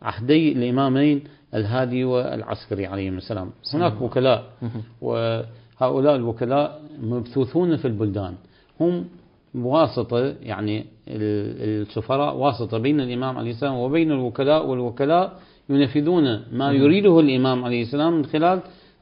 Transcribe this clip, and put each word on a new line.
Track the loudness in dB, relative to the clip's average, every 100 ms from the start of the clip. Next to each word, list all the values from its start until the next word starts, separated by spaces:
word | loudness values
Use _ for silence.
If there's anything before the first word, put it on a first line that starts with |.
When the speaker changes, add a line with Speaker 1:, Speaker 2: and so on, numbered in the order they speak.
Speaker 1:
عهدي | -10 -4 2 4 4
الإمامين | 2 0 2 2 4 4 2 -2 -18 _
الهادي | -4 -2 -2 -2 -2
والعسكري | 0 0 -2 -6 -8 -10 -6 -6 -4
عليهم | -4 -6 -6
السلام. | -6 -8 -8 -12
Speaker 2:
سلام | -6 -2
Speaker 1:
هناك | -2
Speaker 2:
الله. | -2
Speaker 1:
وكلاء، | -4 0 2 2 -2 -10
Speaker 2:
مهم. | -10 -8 -12 -10
Speaker 1:
وهؤلاء | -6 -2 -2 -4 -6 -16 -20 -2 0 2 2 2
الوكلاء | 0 -2 0 0 -2 -6 -18 -10
مبثوثون | -6 -4 -4 -2 0 0 0 0
في | -2
البلدان، | -2 -2 -2 -6 -10 -18 _ _ -2
هم | 0 0 -6 -14 _ _ _
واسطة، | -6 0 2 2 0 -2 -2 -2 -4
يعني، | -10 -6 -4 -4 -8 -18 -12
ال-، | -4 -2 -2 -4 -6 -4 -4 -4
السفراء | -6 -2 -2 -2 0
واسطة | -2 -2 -4 -2
بين | 0 0
الإمام | -2 -4 -6 -6
عليه | -8
السلام | -4 -4
وبين | -2 0 2 2
الوكلاء، | 0 -2 0 2 2 2
والوكلاء | -2 -4 -2 2 2 0 -6 -20 _ 0
ينفذون | 2 2 2 2 2
ما | 2 0 -6
Speaker 2:
مهم. | -4 0
Speaker 1:
يريده | 4 6 6 8 8
الإمام | 6 4 2 0
عليه | 0 -2
السلام | 0 0 2
من | 0 0
خلال | 2 2 2 -4 -18 -20 _